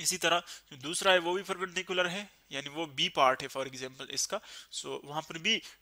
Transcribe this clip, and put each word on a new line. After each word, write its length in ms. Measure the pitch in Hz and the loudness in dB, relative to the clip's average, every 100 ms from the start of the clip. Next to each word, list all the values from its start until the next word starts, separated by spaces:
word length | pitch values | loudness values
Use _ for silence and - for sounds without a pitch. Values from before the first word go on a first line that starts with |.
इसी 160 | 160 180 | -2 2
तरह 240 | 165 170 - - - | 4 2 0 -16 -18
जो 60 | 139 | -10
दूसरा 360 | 143 175 196 | -6 2 6
है 60 | 185 | 6
वो 160 | 170 | 4
भी 80 | 190 | -2
perpendicular 640 | 190 180 185 175 185 180 175 | -2 -4 -4 -4 -2 0 0
है, 240 | 190 208 _ - | -2 -10 _ -12
यानी 160 | 139 143 | -10 -8
वो 180 | 151 160 | -6 -6
बी 220 | 135 180 | -2 0
part 340 | 160 131 131 | 6 6 6
है 60 | 139 | -2
for 160 | 135 135 | -6 -6
example 440 | 131 131 131 135 | -8 -12 -10 -8
इसका, 300 | 135 - 196 - - - | -4 -2 -4 -8 -18 -12
so 280 | - 139 135 | -10 -8 -8
वहाँ 180 | 143 151 | -8 -8
पर 160 | 156 165 | -8 -4
भी 240 | 196 214 - - | 0 0 -2 -20